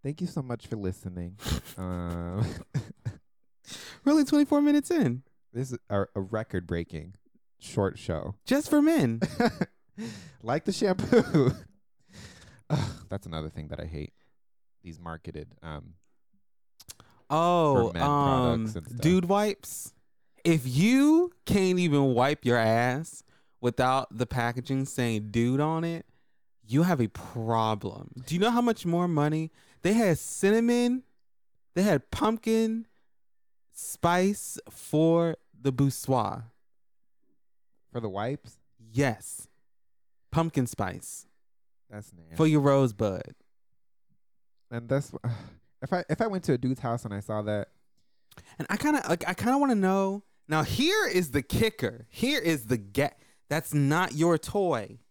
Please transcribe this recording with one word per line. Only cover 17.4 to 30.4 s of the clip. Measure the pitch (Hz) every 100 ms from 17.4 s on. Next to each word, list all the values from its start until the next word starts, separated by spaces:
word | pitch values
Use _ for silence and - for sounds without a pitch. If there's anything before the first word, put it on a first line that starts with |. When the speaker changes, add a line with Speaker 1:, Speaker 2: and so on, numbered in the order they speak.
| 170 175 156 131 113
Speaker 1:
for |
men | 85
Speaker 2:
um, | 143 143 139 131 123 113
Speaker 1:
products | 110 110
and | -
stuff. | 120
Speaker 2:
dude | 156 185 175
wipes. | 202 208 - - - - _ _ _ _ _ 165
If | 160 127
you | 127 202 262 285 320 359 _ -
can't | 202 190 180
even | 175 143 135
wipe | 120 135 151 120
your | 120
ass | 113 113 123 131 165 - _ _ _ _
without | 120 117 127 131 - 110
the | 123
packaging | 127 117 120 123 135 135
saying | - 120 110 104
dude | 110 120 135
on | 151 160
it, | 165 165 - _ _ _ _ _ 107
you | 127
have | 180 156
a | 110
problem. | - - 120 113 113 110 107 101 - - - 127
Do | 170
you |
know | 214
how | 240
much | 240 214 175
more | 170 175
money? | 156 147 156 160 _ _ _
They | 175
had | 220 214 156
cinnamon, | - -